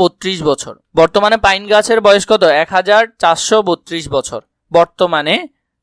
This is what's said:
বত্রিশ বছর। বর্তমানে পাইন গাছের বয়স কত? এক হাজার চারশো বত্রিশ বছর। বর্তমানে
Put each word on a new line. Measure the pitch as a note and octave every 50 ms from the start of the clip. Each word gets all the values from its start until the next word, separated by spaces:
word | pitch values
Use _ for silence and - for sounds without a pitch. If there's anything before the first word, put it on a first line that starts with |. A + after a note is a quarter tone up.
বত্রিশ | F3+ F3 - _ - F#3 F#3+ E3+ D#3 D3
বছর। | C#3 - - B2+ - - _ _ - D#3+
বর্তমানে | D#3+ D#3+ - G3+ G3+ G#3 A3+ A3 G3+
পাইন | G3 F#3+ G3 G#3 G3+
গাছের | G#3+ G#3+ G#3 - A3+ A3+ G3+
বয়স | G3+ G3+ G3+ - -
কত? | A3 G3+ F3+ D#3+ C#3+ D3+
এক | E3 - F#3+
হাজার | F#3 F#3 G3 G#3 A3 A3+ A3+ _ -
চারশো | F3+ E3 E3 - - - G#3+ A3 G3+ F3+
বত্রিশ | E3+ - _ - E3+ E3 D#3 C#3+ C#3+
বছর। | C3+ - - A#2+ A2 - _ _ _ _ _
বর্তমানে | - E3+ E3+ - _ - F#3 F3 E3 D3+ D3 D#3 - - F4 - _ _ _ _ _ _